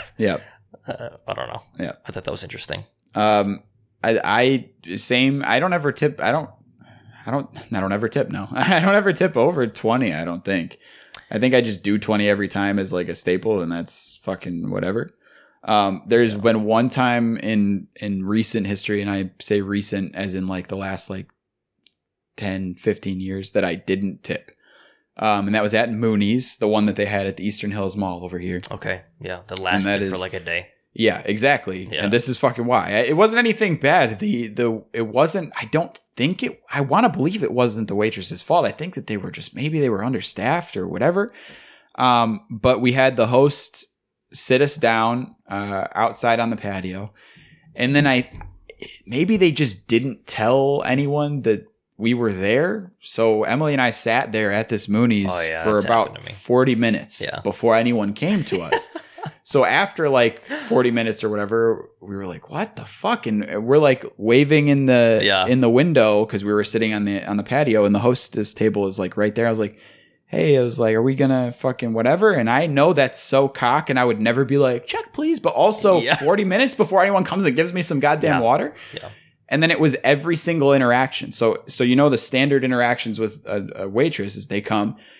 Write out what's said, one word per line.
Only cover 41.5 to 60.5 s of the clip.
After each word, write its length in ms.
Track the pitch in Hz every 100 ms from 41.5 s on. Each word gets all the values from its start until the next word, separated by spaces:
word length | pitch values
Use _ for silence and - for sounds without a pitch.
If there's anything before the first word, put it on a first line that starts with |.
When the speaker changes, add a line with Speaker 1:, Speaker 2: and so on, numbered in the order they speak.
| - - - _ -
Speaker 2:
Um, 480 | 127 120 113 107 -
but 300 | 113 127 123
we 120 | 123
had 220 | 131 131 120
the 120 | 113
host 580 | 123 139 - - - - _ _ _ _
sit 280 | - - 131
us 140 | 143 -
down, 600 | 117 113 113 120 127 _ _
uh, 380 | 98 101 98 -
outside 460 | - 113 - 120 117
on 100 | 117
the 60 | 113
patio. 560 | 104 98 92 92 104 - _ - - _ _ -
And 180 | 120
then 100 | 143 143
I, 220 | 127 123 - - - _ - - - -
maybe 300 | 123 180 214
they 160 | 180
just 340 | 151 139 98 -
didn't 400 | 113 131 113 -
tell 560 | - 110 131 135 143
anyone 580 | - 131 143 147 147 143
that 240 | 113 104 - _ _ _
we 180 | 110
were 180 | 120 117
there. 600 | 95 98 120 175 220 185 _
So 440 | - - 113 107
Emily 280 | 107 123 151
and 80 | 139
I 80 | 123
sat 400 | 113 120 117 113
there 180 | 110 107
at 160 | 101 110
this 200 | 107 -
Mooney's 400 | 104 120 107 98
Speaker 1:
Oh, 120 | 90 82
yeah, 160 | 80
Speaker 2:
for 120 | 82
Speaker 1:
that's 100 | 104
Speaker 2:
about 240 | 101 117 104
Speaker 1:
happened 160 | -
to 60 | -
me. 20 |
Speaker 2:
forty 400 | - - 123 131
minutes 460 | 117 117 104 - -
Speaker 1:
Yeah. 200 | - -
Speaker 2:
before 340 | 104 95 117 110
anyone 360 | 120 117 101
came 300 | 104 160 208
to 160 | - 92
us. 240 | 82 453 -
Speaker 1:
<laughs> 60 | - - - - - -
Speaker 2:
So 180 | 143
after, 440 | 101 135 196 - 151
like, 320 | 131 117 -
forty 480 | -